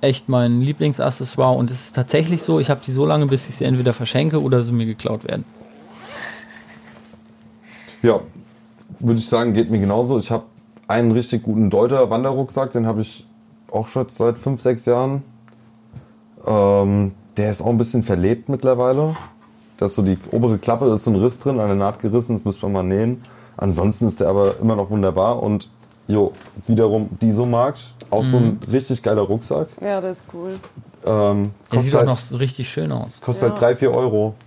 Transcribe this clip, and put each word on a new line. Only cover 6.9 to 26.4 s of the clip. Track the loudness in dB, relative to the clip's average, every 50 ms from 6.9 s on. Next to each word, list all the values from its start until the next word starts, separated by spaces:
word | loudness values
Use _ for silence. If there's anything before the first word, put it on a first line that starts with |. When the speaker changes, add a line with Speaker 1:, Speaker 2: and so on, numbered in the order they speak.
| -20 -20 -20 -20 -20 -20 -20 -20 -20 _ -20 -20 -20 -20 -20 -20 -20 -20 -20 -20 -16 0 4
Speaker 2:
Ja, | 4 4 4 0 -6 -20 -20 -20 -20 -20 -20 -20 _ _ _ -20 -20 -16 -4
würd | 0 0 0 0
ich | 0 0
sagen, | 0 0 2 2 2
geht | 2 2 2
mir | 2 0
genauso. | 2 2 2 0 0 0 0 -2
Ich | -2 -2
hab | -4 -4 -4 -8 _ -20 _ _ _ -20 _ _
einen | 0 2 2 2 2
richtig | 2 0 0 -4 -4 -2
guten | -2 0 2 2 2
Deuter | 4 4 2 4 4 2 2 2
Wanderrucksack, | 2 0 0 0 0 -2 -4 -2 -2 -4 -4 -2 -2
den | -2 0
hab | 0 0 -2
ich | -4 -6 -8 -18 -20 -20 _ _ _ _ -20 _ _ -6
auch | -4 -4 -4
schon | -4 -4 -4 -4 -4
seit | -2 0 0 0 0 0
fünf, | -2 -4 -4 0
sechs | 0 0 0 0 0
Jahren. | 0 2 2 2 0 -2 -4 -8 -10 -20 -20 -20 -20 -20 _ -20 -20 _ -20 _ -20 -20 -20 -20 -20 -20 _ _ _ _ -10 -4
Ähm, | 0 2 4 4 4 4 4 4 4 4 2 2 0 -2 -8 -20 -14 -4
der | -2 -2 -2
ist | -2 -2 -2
auch | 0
ein | 2 2
bisschen | 0 0 0 -2 0
verlebt | 0 0 2 2 2 0 0 -2 -6
mittlerweile. | -6 -2 2 0 2 2 2 2 2 2 0 -2 -2 -6 -10 -18 -20 _ _ -20 _ -20 _ -20 _
Da | -4 -4
ist | -2 0
so | 0 2
die | 2 2 0 -2 -4 -2
obere | 0 2 2 0 0
Klappe, | 0 -2 -2 2 2
da | 2 2
ist | 2 2
so | 2
ein | 2
Riss | 4 2 2 0 0
drin, | -4 -2 -2 0
eine | 0 0 0
Naht | 0 0 -2 -2 -2
gerissen, | -4 0 0 0 0 0 -4
das | -2 -2
müsste | -4 -6 -4 -4
man | -4 -2
mal | -2 0
nähen. | 0 0 0 0 0 -2 -4 -8 -20 -20 -20 -20 -20 -10
Ansonsten | -4 -2 -2 0 2 0 0 0 2 0
ist | -2 0 0
der | 0 2
aber | 4 4 4 2 2 2
immer | 0 0 2
noch | 2 -2 -2
wunderbar | 0 0 0 0 2 2 2 2 0 0 -2
und, | -2 -2 -2 -4 -8 -20 _ -20 _ _ _ _ -2
jo, | 2 2 2 2 0 -8